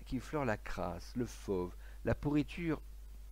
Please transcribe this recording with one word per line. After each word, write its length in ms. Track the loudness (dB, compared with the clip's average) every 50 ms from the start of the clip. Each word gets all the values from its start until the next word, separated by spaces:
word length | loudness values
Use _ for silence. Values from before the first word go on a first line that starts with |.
| -2
qui 160 | -2 -2 -2
fleure 240 | -2 0 0 2 4
la 120 | 4 4
crasse, 600 | 2 2 -2 0 0 2 0 0 -2 -6 -4 0
le 100 | 0 0
fauve, 480 | 0 -2 -6 -2 0 2 2 2 0 -2 -8 -12 -12 -12 -2 2
la 100 | 2 2
pourriture 680 | 4 2 4 4 4 4 4 0 -2 0 0 0 0 -2 -10 -12 -12 -12 -12 -12 -12 -12 -12